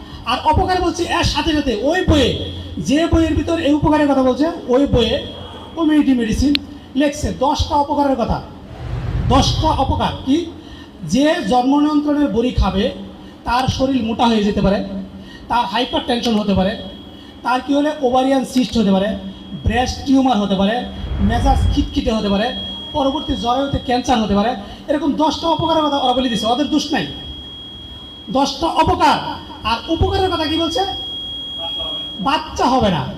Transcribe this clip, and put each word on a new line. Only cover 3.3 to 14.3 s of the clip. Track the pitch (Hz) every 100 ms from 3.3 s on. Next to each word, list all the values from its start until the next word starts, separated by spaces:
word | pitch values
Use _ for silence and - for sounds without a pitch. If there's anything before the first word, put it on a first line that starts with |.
ভিতর | 294 320 330
এই | 262
উপকারের | 294 320 302 285
কথা | 277
বলছে, | 262 247 320 339 -
ওই | 254 277
বইয়ে | 240 226 - - - - - - 330
কমিউনিটি | 311 302 269
মেডিসিন | 247 220 202 269 294 - - -
লেখছে | 262 294 285 220 170
দশটা | 262 285 -
অপকারের | 294 285 285 285 247
কথা। | 220 147 - - - - - - - - -
দশটা | 269 262 - 311
অপকার | 277 269 294 185 - -
কি? | 302 - - - - - -
যে | 156 220 302 - 208
জন্ম | 247 254 294
নিয়ন্ত্রণের | 294 294 294 294 277
বড়ি | 208 240
খাবে, | - 202 190 254 - - - - -
তার | - 240 262
শরীর | - 269 262
মোটা | 220 226
হয়ে | 240